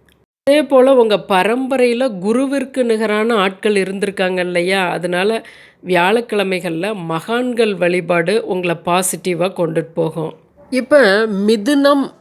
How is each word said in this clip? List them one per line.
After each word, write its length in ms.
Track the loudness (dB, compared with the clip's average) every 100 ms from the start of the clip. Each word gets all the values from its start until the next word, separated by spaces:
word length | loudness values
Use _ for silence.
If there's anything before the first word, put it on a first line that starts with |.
| _ _ _ _
அதே 200 | 0 2
போல 300 | 4 4 6
உங்க 220 | 4 4 0
பரம்பரையில 1040 | 0 0 2 -2 -2 0 0 0 -4 -4
குருவிற்கு 640 | -2 -2 0 -4 -4 -4
நிகரான 520 | -2 0 0 0 0 0
ஆட்கள் 380 | 0 -2 0
இருந்திருக்காங்க 680 | 0 -2 -4 -6 -2 -2 -2
இல்லையா, 500 | -2 -2 0 0 -2
அதனால 560 | -4 -4 -2 0 -2 -8 -20 -20 _ -2
வியாழக்கிழமைகள்ல 1080 | 2 4 2 0 -2 -2 -2 -4 -4 -6 -6
மகான்கள் 800 | -6 -6 -4 -4 -2 0 -2 0
வழிபாடு 680 | 0 0 0 0 0 -2 -2
உங்களை 300 | -4 -4 -4 -2
பாசிட்டிவா 640 | -2 -2 -4 -4 -2 -2
கொண்டுட்டு 380 | -2 -2 -2 -4
போகும். 420 | -4 -4 -4 -10 -10 _ _ -6
இப்ப 560 | -4 4 4 6 4 0
மிதுனம் 880 | 0 0 0 2 2 4 2 0 -8